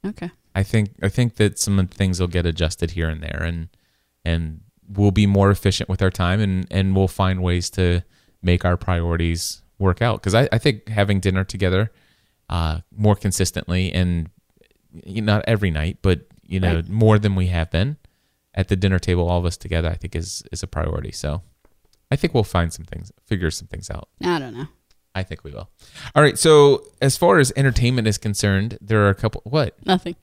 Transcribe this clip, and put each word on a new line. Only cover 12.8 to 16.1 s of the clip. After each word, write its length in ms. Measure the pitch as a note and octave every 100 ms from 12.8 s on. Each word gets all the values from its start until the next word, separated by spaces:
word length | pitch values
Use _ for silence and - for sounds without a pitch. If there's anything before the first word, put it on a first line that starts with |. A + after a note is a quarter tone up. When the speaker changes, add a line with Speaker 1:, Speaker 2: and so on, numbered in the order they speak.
| - -
Speaker 2:
more 200 | G#2 G2+
consistently 760 | G2+ - F#2+ - - F2+ F#2
and, 360 | F2 F2+ E2+ D#2+ _ _ _ _ _ _
y-, 280 | - - G2
not 220 | G#2+ G#2 -
every 220 | A2+ G2
night, 260 | D#2 D#2+ -
but, 240 | F#2+